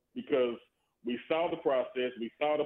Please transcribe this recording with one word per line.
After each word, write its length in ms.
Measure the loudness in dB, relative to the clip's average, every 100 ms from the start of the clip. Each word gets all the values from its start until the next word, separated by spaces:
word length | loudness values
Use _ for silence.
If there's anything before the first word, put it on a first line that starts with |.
| _
because 420 | -12 0 2 2 0 -12 _ _ _
we 160 | -6 -6 -2
saw 220 | 0 0
the 80 | 0
process, 520 | 2 2 0 -2 -4 -4
we 140 | -8 -2
saw 160 | 0
the 80 | 2